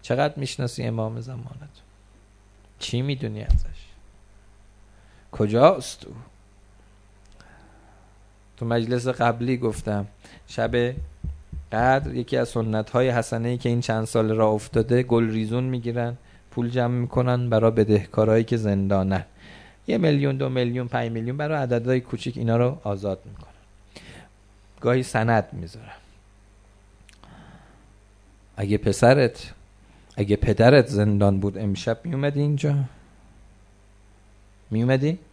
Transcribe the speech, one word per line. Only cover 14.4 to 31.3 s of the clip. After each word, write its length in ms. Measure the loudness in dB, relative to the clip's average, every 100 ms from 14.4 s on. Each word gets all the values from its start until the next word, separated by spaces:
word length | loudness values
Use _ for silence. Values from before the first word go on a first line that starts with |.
| 2
افتاده، 500 | 2 0 -2 2 2
گل 280 | 4 2 2
ریزون 340 | 0 -2 -2
می‌گیرن، 520 | -2 -4 -4 -4 -4 -6 -16 -20 -12
پول 200 | -6 -2
جمع 240 | 0 0
می‌کنن 560 | 0 0 0 2 0 2
برای 200 | 4 4
بدهکارایی 720 | 4 4 4 2 0 4 4
که 120 | 2 0
زندانن. 680 | 0 0 2 2 2 -2 -4 -18 -20 -20 -20 -18 -4
یه 120 | 0
میلیون، 380 | 2 2 0 -2
دو 120 | -2
میلیون، 400 | -2 -2 -2 -4
پنج 240 | -4 -4
میلیون، 240 | -4 -6 -6
برای 220 | -4 -2
عددهای 420 | 0 0 2 0
کوچیک 360 | -2 -8 -6 -4
اینا 200 | 0 2
رو 220 | 2 -2
آزاد 340 | -6 -4 -4 -6
می‌کنن. 260 | -10 -20 -20 -20 _ -20 -20 -20 -20 -20 -20 _ _ _ _ -4
گاهی 220 | 0 0
سند 460 | 0 0 2 2 0
می‌ذارن. 340 | -10 -14 -16 -20 -20 -20 -20 -20 -20 -20 -20 -20 -20 -20 -20 -20 -20 -20 -20 -20 -20 -20 -20 -20 -20 _ _ -20 -20 -20 -6
اگه 220 | -2 0
پسرت، 760 | 0 4 6 6 4 0 -18 -20 -20 _ -20 -20 -18 -6
اگه 200 | 0 2
پدرت 500 | 2 6 8 8 6
زندان 540 | 2 2 4 4